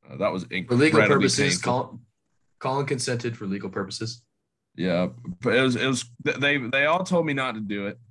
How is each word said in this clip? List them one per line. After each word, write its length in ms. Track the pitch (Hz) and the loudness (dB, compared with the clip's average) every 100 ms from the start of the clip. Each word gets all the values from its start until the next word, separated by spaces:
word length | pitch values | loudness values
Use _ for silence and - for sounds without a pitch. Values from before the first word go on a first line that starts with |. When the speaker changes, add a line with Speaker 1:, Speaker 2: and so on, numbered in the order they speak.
| 71 | -14
Speaker 1:
Uh, 60 | 69 | -4
that 160 | 101 | -2
was 120 | 92 | -2
Speaker 2:
For 40 | 147 | -6
legal 320 | 95 - 123 | -6 0 4
Speaker 1:
incredibly 220 | 151 - 107 139 | 4 6 6 6
Speaker 2:
purposes, 380 | 95 - 95 90 | 4 2 0 0
Speaker 1:
painful. 160 | 123 127 | 0 -2
Speaker 2:
Colin, 140 | - - - _ _ _ _ - | -2 -12 -20 _ _ _ _ -8
Colin 280 | 135 135 143 | -4 -2 -2
consented 500 | 127 127 117 120 117 | -2 -2 -4 -4 -6
for 80 | 101 | -6
legal 220 | 98 95 | -6 -6
purposes. 540 | 101 98 - 113 - _ _ _ _ _ | -6 -6 -6 -10 -10 _ _ _ _ _
Speaker 1:
Yeah, 340 | - 90 87 90 - - - | -4 0 0 0 -4 -12 -4
but 120 | 127 | 2
it 60 | 120 | 4
was, 160 | 131 117 | 4 2
it 100 | 131 | 0
was, 200 | 123 - - | -2 -4 -8
th-, 140 | - - | -4 0
they, 180 | 143 143 | 0 0
they 300 | 117 135 143 | 0 0 2
all 180 | 175 | 2
told 220 | 185 180 156 | 2 0 2
me 80 | |
not 200 | 139 131 | 0 -2
to 60 | 110 | -4
do 260 | 104 101 101 | -6 -4 -6
it. 100 | - _ | -8 _